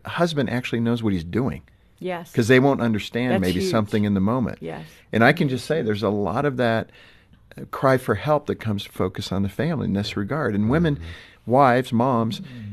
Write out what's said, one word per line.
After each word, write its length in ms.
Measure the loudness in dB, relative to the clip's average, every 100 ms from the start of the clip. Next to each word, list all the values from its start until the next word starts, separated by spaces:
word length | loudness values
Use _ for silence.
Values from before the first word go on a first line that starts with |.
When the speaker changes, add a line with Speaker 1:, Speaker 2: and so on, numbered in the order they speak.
| -8
Speaker 1:
husband 420 | -2 0 0 -2
actually 320 | -4 -4 -2
knows 220 | 0 0
what 100 | 0
he's 120 | 0
doing. 360 | -2 -2 -2 -6 -14 _ _ -12
Speaker 2:
Yes. 340 | -10 -8 -6
Speaker 1:
'Cause 160 | 0 4
they 100 | 6
won't 220 | 6 2
understand 520 | 0 -2 -4 -2 0
Speaker 2:
That's 80 | 0
Speaker 1:
maybe 180 | 2 0
Speaker 2:
huge. 100 | 0
Speaker 1:
something 340 | 0 0 0
in 100 | 2
the 60 | 2
moment. 380 | 2 0 -2 -6
Speaker 2:
Yes. 220 | -12 -12 -14 -20 -4
Speaker 1:
And 100 | 2
I 120 | 4
can 160 | 4 0
just 160 | -2 -4
say 160 | -2
there's 200 | -2 -2
a 60 | 0
lot 380 | 0 -2 -2 -2
of 100 | 0
that, 320 | 0 0 -4 -12 -20 -20 _ -20 -20 -18
uh, 60 | -12
cry 280 | 0 2 2
for 160 | 2
help 320 | -2 0 -2 -2
that 100 | -4
comes 280 | -2 -4
to 60 | -4
focus 400 | -2 -2 -2 -4
on 120 | -2
the 60 | -2
family 360 | -2 -2 -2 -2
in 40 |
this 240 | -2 -2 -4
regard. 380 | -4 -2 -2
And 160 | 0 2
women, 260 | 2 2 0
Speaker 3:
Mm-hmm. 540 | -6 -14 -20 -12 2
Speaker 1:
wives, 420 | 4 6 4 2
moms, 480 | 2 2 2 0 -4
Speaker 4:
Mm-hmm. 320 | -10 -12 -14